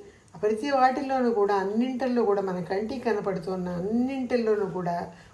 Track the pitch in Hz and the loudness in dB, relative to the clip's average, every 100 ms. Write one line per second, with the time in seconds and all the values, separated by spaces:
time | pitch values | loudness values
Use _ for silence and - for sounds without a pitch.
0 | - - - 170 208 220 285 277 254 262 | -10 -20 -20 -2 0 0 0 4 4 4
1 | 277 262 240 208 202 196 190 220 254 254 | 0 0 2 2 2 2 0 0 0 0
2 | 262 240 202 202 190 180 170 196 220 262 | 0 2 2 2 0 -4 -2 -4 -4 -4
3 | 240 208 196 180 165 185 180 175 190 233 | -2 0 -2 -4 -4 -4 -4 -4 -2 0
4 | 254 269 247 247 220 208 196 175 175 175 | 0 -2 0 0 2 2 0 -2 -2 -4
5 | - - - | -6 -12 -20